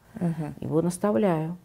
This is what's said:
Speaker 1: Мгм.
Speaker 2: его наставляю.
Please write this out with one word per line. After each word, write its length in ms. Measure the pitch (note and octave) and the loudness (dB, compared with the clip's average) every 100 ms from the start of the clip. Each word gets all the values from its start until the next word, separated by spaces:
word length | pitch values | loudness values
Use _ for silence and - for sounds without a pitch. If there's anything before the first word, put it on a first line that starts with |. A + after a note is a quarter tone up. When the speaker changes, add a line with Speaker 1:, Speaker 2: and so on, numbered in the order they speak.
| _ - | _ -4
Speaker 1:
Мгм. 340 | F3 D#3+ D3+ C#3 | -2 -2 -6 -6
Speaker 2:
его 220 | - D3+ | -2 2
наставляю. 760 | E3+ F3 G#3 A3 G#3 D#3+ D#3+ F3 | 0 0 0 2 4 2 0 -6